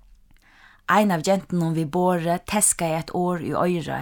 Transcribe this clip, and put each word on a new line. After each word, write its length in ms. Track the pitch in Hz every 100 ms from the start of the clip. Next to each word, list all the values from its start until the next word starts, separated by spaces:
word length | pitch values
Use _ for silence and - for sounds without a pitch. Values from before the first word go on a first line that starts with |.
| - - _ - _ - - - -
Ein 220 | 190 214
av 140 | 165 185
gentunum 500 | 196 - 175 165 160
við 160 | 156
borðið 520 | 180 180 175 170 175 -
teskaði 520 | 208 - - 165 160
eitt 100 | - 180
orð 320 | 180 175 -
í 20 |
oyra 460 | 147 180 175 143
á 20 | 131